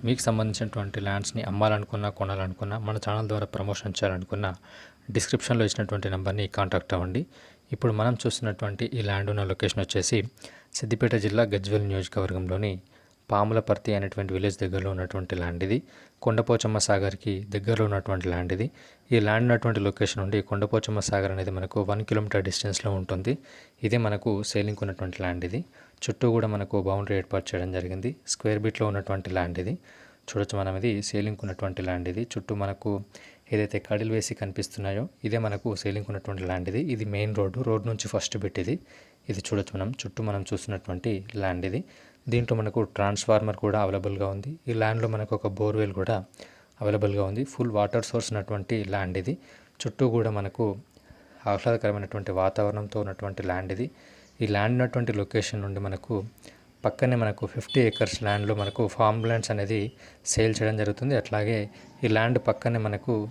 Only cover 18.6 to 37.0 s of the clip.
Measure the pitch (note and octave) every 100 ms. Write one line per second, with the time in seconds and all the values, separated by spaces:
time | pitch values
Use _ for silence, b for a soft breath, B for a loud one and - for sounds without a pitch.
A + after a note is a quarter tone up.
18.6 | A#2+ B B B _ A#2+ G#2 A2 A#2+ A#2+
19.6 | A#2 G#2+ G2+ - G#2 G#2+ F#2+ G#2 F#2+ G2+
20.6 | G#2 A2+ - G#2+ - G2+ G2 F#2+ F#2+ F#2+
21.6 | F#2 - G2 G2+ G#2 G#2+ G#2 G2+ F#2+ -
22.6 | G#2 G2 G#2+ G2 F#2 F#2 G2 C#3+ B B
23.6 | B _ A2 A#2+ A2 G#2 A#2+ G2+ G#2 G#2+
24.6 | G#2 G2+ G2+ F#2 F#2 F2 F2+ F2 F2+ A2+
25.6 | F3 B B B - - B2 A#2 A2 G#2
26.6 | G2 G#2 F#2+ G2 G2+ G2 F#2 G2 - F#2
27.6 | F2+ F#2 F2+ F#2 A2 D3+ - - A2 G#2+
28.6 | A2 - G#2+ G2+ F#2+ G2 G2 F#2 F2 E2+
29.6 | F2+ F3 B B B B - - G2+ G2+
30.6 | F#2+ F#2+ A#2 G#2 G2+ G#2 G#2 G2+ G#2 F#2
31.6 | G2 F#2 F#2 F2+ F2+ F2+ A#2+ G#2+ - G#2
32.6 | G2 G2 A2 G2+ G2+ B B B _ G#2+
33.6 | G#2 G#2 - G#2 A2 A2 G#2 - G2 F#2+
34.6 | G2 - G2 G2 D#3 _ A2+ A#2 A2 G2+
35.6 | A#2+ G2+ G#2 G2+ G2+ G2+ - G2 F#2 F#2
36.6 | F2+ G#2 D#3+ A#2